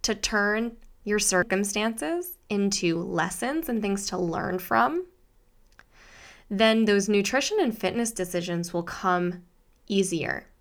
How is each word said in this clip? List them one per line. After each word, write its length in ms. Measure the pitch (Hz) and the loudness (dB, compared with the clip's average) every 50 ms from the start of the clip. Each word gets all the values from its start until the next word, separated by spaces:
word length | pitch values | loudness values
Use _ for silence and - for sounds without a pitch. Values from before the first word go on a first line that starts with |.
| - | -2
to 100 | - 214 | -4 -4
turn 600 | - - - 226 208 202 208 214 220 233 240 226 - - - - _ | -2 -4 -2 0 2 2 2 2 0 -2 -4 -6 -12 -20 -20 -20 _
your 160 | - 202 208 214 | -4 0 0 0
circumstances 1200 | 202 - 190 180 175 - 190 190 202 202 - 214 214 226 226 226 294 311 330 349 359 - - _ _ _ | 2 2 2 2 2 2 2 0 0 0 0 -2 -2 -2 -2 -4 -4 -4 -2 -4 -4 -8 -12 _ _ _
into 540 | 214 202 202 202 190 - - 170 165 170 | 0 0 2 2 0 0 0 0 0 0
lessons 680 | 170 190 185 170 156 180 175 - 240 247 294 320 320 - | -2 -2 -2 -2 -2 -2 -2 -4 -4 -2 -2 -4 -2 -2
and 140 | 240 220 | -2 -2
things 240 | 208 202 196 196 196 | 0 0 -2 -2 -4
to 120 | - - 185 | -6 -4 -2
learn 400 | 185 170 165 180 180 - 180 185 | -2 -2 -2 -2 -2 -2 -4 -4
from, 480 | 180 - 226 226 233 269 311 349 370 - _ _ _ _ _ _ _ _ _ _ _ _ _ - - _ _ - - - - - - - - - - _ | -2 0 2 4 4 2 2 -4 -6 -8 _ _ _ _ _ _ _ _ _ _ _ _ _ -20 -20 _ _ -20 -20 -20 -20 -20 -20 -20 -20 -20 -10 _
then 340 | 202 196 226 220 220 220 226 | 0 4 4 4 6 6 4
those 240 | 208 202 202 196 208 | 6 4 4 4 4
nutrition 500 | 208 202 202 202 - 262 523 - 415 427 | 2 2 2 4 2 0 0 2 2 2
and 160 | 359 247 220 | 2 2 0
fitness 360 | - - 190 - 233 233 220 | -2 -2 -2 0 0 -2 -2
decisions 600 | 226 - 185 180 - 175 175 180 175 170 170 175 | -2 -4 -6 -2 -2 -4 -2 -2 -2 -4 -4 -2
will 100 | - 175 | -4 -4
come 600 | 175 175 - - - 185 180 180 175 175 180 180 - _ _ _ _ _ _ _ _ - | -4 -4 -8 -4 0 0 2 2 0 -2 -4 -6 -14 _ _ _ _ _ _ _ _ -2
easier. 580 | 202 196 190 185 170 160 143 - 69 - - - _ _ | 0 0 2 2 0 -4 -2 -4 -4 -6 -8 -14 _ _